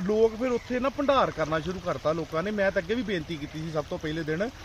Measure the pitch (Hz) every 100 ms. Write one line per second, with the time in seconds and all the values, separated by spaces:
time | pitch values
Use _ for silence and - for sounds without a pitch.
0 | 185 214 226 220 254 233 - 247 262 277
1 | 277 269 180 - 151 160 156 185 175 151
2 | 151 165 156 160 190 214 196 196 165 233
3 | 208 185 147 160 143 156 160 156 147 175
4 | 156 160 156 160 226 -